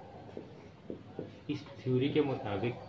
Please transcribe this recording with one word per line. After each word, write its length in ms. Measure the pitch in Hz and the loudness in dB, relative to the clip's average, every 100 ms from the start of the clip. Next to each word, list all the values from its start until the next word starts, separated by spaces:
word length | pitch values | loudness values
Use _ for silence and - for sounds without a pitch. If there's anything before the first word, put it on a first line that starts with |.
| - - - - - - - - - - - - - - - | -14 -14 -12 -10 -10 -14 -16 -14 -8 -8 -8 -8 -8 -6 -4
इस 140 | 135 - | -4 -4
theory 420 | - 127 127 143 | -4 4 6 6
के 140 | 156 | 6
मुताबिक 520 | 139 123 107 101 120 - | 6 4 0 2 0 -2